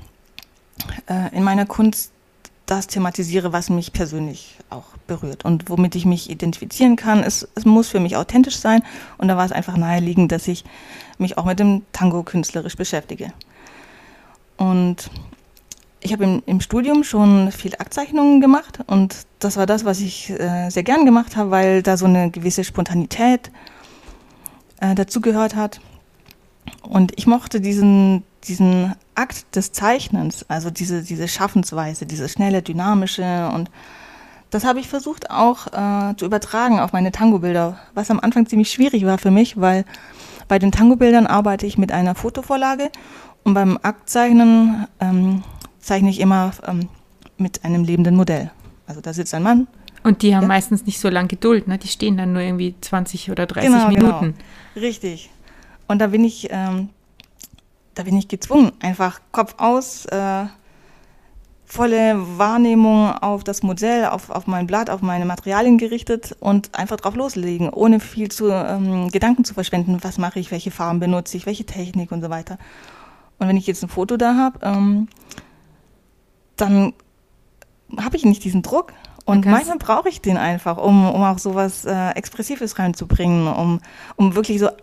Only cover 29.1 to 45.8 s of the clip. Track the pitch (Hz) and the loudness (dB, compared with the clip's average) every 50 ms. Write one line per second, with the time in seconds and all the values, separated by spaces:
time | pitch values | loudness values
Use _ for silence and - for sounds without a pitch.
29.1 | _ - 247 254 - - - _ - - 190 - - - 202 208 240 277 - - | _ -6 -6 -6 -8 -14 -16 _ -6 -6 -6 -6 -6 -2 0 0 0 0 -2 -4
30.1 | - 190 160 156 - - - - 156 160 160 175 165 - 180 180 180 175 160 - | -4 -2 -2 -4 -6 -8 -10 -8 -8 -6 -6 -8 -8 -8 -6 -6 -4 -6 -6 -8
31.1 | 170 160 165 170 - - 190 202 - 202 175 - - 160 160 151 156 - 156 151 | -8 -8 -6 -6 -4 -4 -4 0 0 -2 -2 -2 -4 -6 -6 -6 -8 -10 -12 -12
32.1 | 156 160 135 139 - - 202 196 196 190 170 - 165 165 180 196 214 202 190 185 | -10 -10 -8 -8 -4 -2 0 0 0 -2 -2 -4 -6 -4 -2 0 0 0 0 -2
33.1 | - - 185 180 180 175 170 165 - 165 170 - - - - - - - - - | -4 -6 -4 -4 -4 -4 -4 -4 -4 -6 -6 -8 -12 -18 -20 -20 -20 -20 -20 -20
34.1 | - - - - - - _ _ - 214 202 262 247 254 262 - - 277 269 294 | -20 -20 -20 -20 -20 -20 _ _ -6 -2 0 0 0 -2 -4 -6 -8 -8 -6 -8
35.1 | 311 - - - - - 220 233 247 - - - - 202 202 202 202 202 202 202 | -10 -10 -12 -6 -2 2 2 2 2 0 -6 -10 -6 -4 -2 -2 -2 -2 -2 -4
36.1 | 208 202 190 185 214 208 208 - - 220 240 247 226 202 151 180 - 185 185 190 | -4 -6 -4 -2 -2 -4 -4 -4 -4 -2 2 2 2 2 2 0 0 0 0 -2
37.1 | 196 - 220 226 220 190 170 180 175 175 170 170 180 - - - - - 208 - | 0 2 2 4 4 4 0 0 0 0 -2 -2 -4 -8 -16 -12 -10 -8 -4 -2
38.1 | 226 - - 220 240 247 233 220 - 214 220 - - - 254 285 277 226 196 190 | -2 0 0 0 2 2 0 2 2 2 0 0 2 0 0 2 2 2 2 2
39.1 | 190 190 - 196 190 202 233 240 - 220 180 185 185 190 196 - - - - - | 0 2 2 4 4 4 4 2 2 0 0 2 2 2 -2 -4 -10 -18 -20 -20
40.1 | - - - - - - - - 196 196 185 196 190 208 214 233 254 240 254 240 | -20 -20 -20 -20 -20 -20 -2 0 2 2 4 2 4 6 6 6 8 6 6 6
41.1 | 233 233 226 - - 202 208 208 196 190 - 208 208 - 190 185 - 170 180 180 | 6 6 6 4 4 2 2 0 -2 -2 -4 -4 -2 -2 0 0 0 0 0 0
42.1 | 180 - - 226 240 269 254 - 277 269 262 262 269 262 285 294 - - - - | -2 -2 -6 -8 -8 -8 -6 -4 -2 -2 0 -2 -2 -2 -4 -6 -8 -12 -20 -20
43.1 | - - - - - _ _ 214 196 196 196 190 180 - - 196 208 - _ - | -20 -20 -20 -20 -20 _ _ 2 2 4 4 2 2 0 -2 -4 -6 -6 _ -4
44.1 | - 240 240 240 240 233 233 233 226 226 226 226 220 220 208 - - _ 196 185 | 0 2 4 6 6 8 8 8 8 6 6 4 2 0 -4 -8 -6 _ -2 0
45.1 | 185 185 180 190 190 190 190 - - - - - _ _ | 2 2 2 2 0 -2 -4 -8 -14 -18 -20 -20 _ _